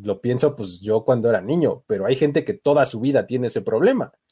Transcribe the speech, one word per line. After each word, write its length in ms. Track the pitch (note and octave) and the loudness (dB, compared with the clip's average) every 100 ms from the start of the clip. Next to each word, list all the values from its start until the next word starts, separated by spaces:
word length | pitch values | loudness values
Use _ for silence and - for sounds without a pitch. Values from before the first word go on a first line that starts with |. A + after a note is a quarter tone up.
lo 180 | G#2 F#2+ | -8 -4
pienso, 360 | A#2+ B2+ D3+ C#3+ | -2 0 0 0
pues, 240 | G2 F2 | -10 -10
yo 240 | G2+ A2 | -2 0
cuando 240 | A2 B2 A#2 | 2 2 2
era 120 | G#2+ | 0
niño, 420 | F#2+ E3+ C#3 - _ | 0 0 0 -2 _
pero 200 | G2+ G2 | -4 0
hay 100 | C3 | 0
gente 280 | D3+ D3 | 2 0
que 100 | - | -4
toda 300 | G2 D3 D3 C3 | -2 2 2 2
su 140 | A2+ | 0
vida 260 | C3 C3+ - | 0 0 0
tiene 220 | B2 A#2+ | -4 -2
ese 120 | A#2 | -4
problema, 500 | G2 A2 F#3+ C4 B2+ _ _ | -2 2 2 2 -4 _ _